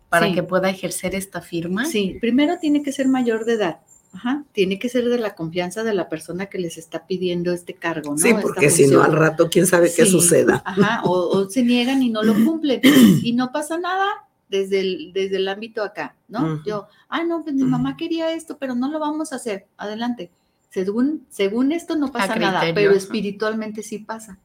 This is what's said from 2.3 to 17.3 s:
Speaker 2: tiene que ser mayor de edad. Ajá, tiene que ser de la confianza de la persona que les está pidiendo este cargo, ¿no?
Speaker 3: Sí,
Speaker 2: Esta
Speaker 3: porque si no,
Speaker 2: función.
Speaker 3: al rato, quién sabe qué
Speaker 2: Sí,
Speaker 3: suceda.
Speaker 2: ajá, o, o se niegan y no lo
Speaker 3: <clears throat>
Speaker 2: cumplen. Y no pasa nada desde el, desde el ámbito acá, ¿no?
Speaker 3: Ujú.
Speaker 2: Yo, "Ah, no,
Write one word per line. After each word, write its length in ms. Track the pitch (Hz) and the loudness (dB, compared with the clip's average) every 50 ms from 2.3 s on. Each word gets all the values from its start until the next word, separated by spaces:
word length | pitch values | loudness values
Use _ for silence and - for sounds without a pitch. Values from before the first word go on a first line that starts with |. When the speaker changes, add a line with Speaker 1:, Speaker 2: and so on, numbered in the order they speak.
| 233 254 294 302 359 349 | 2 2 2 2 0 -2
Speaker 2:
tiene 240 | - 302 294 294 294 | 0 0 0 0 0
que 80 | 277 269 | -2 -4
ser 140 | - 269 | -2 0
mayor 380 | 262 262 254 254 233 226 220 226 | 2 2 2 2 0 -2 -2 0
de 80 | 226 233 | -2 0
edad. 260 | 214 208 170 156 - _ _ _ _ _ _ - | 0 0 -2 -4 -6 _ _ _ _ _ _ -16
Ajá, 300 | 185 - 240 269 294 294 - | -8 -6 -4 -4 -4 -6 -6
tiene 300 | _ - 190 185 196 196 | _ 0 0 0 0 -2
que 80 | - 240 | -4 -4
ser 200 | 240 254 240 240 | -2 -2 0 0
de 100 | 240 240 | 0 -2
la 180 | 220 202 - | -2 -4 -6
confianza 480 | - 165 160 165 180 180 180 180 220 220 | -8 -10 -6 -4 -4 -4 -4 -4 -4 -4
de 100 | 226 208 | -2 -2
la 140 | 190 160 - | -2 -4 -4
persona 380 | 165 151 - - 170 180 196 | -8 -10 -8 -10 -10 -8 -8
que 120 | 196 - 190 | -8 -6 -8
les 200 | 180 165 - - | -8 -8 -8 -12
está 280 | 156 - - 160 - | -14 -12 -12 -12 -8
pidiendo 460 | - 190 180 185 180 175 175 175 175 180 | -6 -6 -4 -2 -2 -2 -2 -2 -2 -4
este 220 | 175 175 - 175 | -4 -6 -12 -14
cargo, 360 | - - 170 160 160 147 147 | -8 -6 -6 -6 -6 -6 -6
¿no? 80 | 143 151 | -2 0
Speaker 3:
Sí, 120 | 175 240 | 2 2
Speaker 2:
Esta 100 | 226 214 196 | 2 2 0
Speaker 3:
porque 260 | - - - - 147 | -2 0 2 2 4
si 140 | - - 143 139 | 6 6 6 6
no, 60 | 135 135 | 6 6
Speaker 2:
función. 60 | 143 | 6
Speaker 3:
al 80 | 147 156 | 6 4
rato, 360 | 156 160 156 151 - 165 165 | 4 4 4 4 2 0 2
quién 200 | - 185 170 - | 4 2 4 4
sabe 180 | - 175 175 170 170 | 6 4 4 4 4
qué 100 | - 160 | 4 4
Speaker 2:
Sí, 60 | 196 | 6
Speaker 3:
suceda. 520 | 185 165 - 170 165 135 123 123 - 131 - | 6 4 4 4 4 4 6 4 2 2 0
Speaker 2:
ajá, 380 | 190 196 185 196 208 233 226 - | -2 0 2 2 2 2 0 0
o, 80 | 175 180 | 0 0
o 360 | 180 180 165 - 190 196 196 | 0 0 0 0 0 0 0
se 140 | - 262 247 | 0 0 2
niegan 400 | 240 247 247 240 247 269 269 262 | 2 2 2 2 0 0 0 0
y 80 | 240 | 0
no 140 | 220 214 214 | 0 0 2
lo 100 | 220 220 | 2 4
Speaker 3:
<clears throat> 100 | 214 226 | 4 4
Speaker 2:
cumplen. 360 | 320 330 320 320 285 247 214 - 262 294 269 240 208 175 - - | 2 2 0 0 -2 0 4 6 6 8 10 10 8 8 6 2
Y 120 | 240 233 | 0 0
no 180 | 240 254 247 - | 0 -2 -2 -2
pasa 260 | 294 302 - 320 330 | -6 -6 -4 -4 -4
nada 280 | 359 349 370 381 392 403 427 415 - _ _ _ _ _ | -4 -2 -2 -2 -2 -2 -4 -6 -12 _ _ _ _ _
desde 320 | 196 196 196 190 196 196 | -4 -2 -2 0 0 0
el, 320 | 190 190 185 160 156 180 180 | 0 -2 -4 -6 -8 -8 -4
desde 240 | 196 190 196 190 | -4 -4 -2 -2
el 100 | 190 190 | -2 -2
ámbito 380 | 190 196 208 220 220 - 233 208 | -4 -4 -8 -10 -10 -8 -6 -6
acá, 320 | 185 - - 151 131 - _ _ | -6 -6 -8 -10 -10 -12 _ _
¿no? 280 | - - 226 262 160 156 | -10 -6 -4 -2 -2 -4
Speaker 3:
Ujú. 80 | 151 156 | -4 -6
Speaker 2:
Yo, 200 | - 214 208 196 - _ _ _ _ | -6 -8 -8 -8 -12 _ _ _ _
"Ah, 140 | - 285 339 | -8 -6 -4
no, 220 | 339 | -4